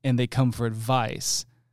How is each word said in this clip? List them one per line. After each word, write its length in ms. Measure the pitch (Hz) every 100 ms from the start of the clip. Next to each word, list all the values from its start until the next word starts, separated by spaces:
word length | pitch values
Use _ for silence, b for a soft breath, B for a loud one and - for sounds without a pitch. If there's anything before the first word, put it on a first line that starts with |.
And 140 | 135 123
they 100 | 123
come 240 | 131 127
for 140 | 113 117
advice. 800 | 110 113 127 110 - - - - _ _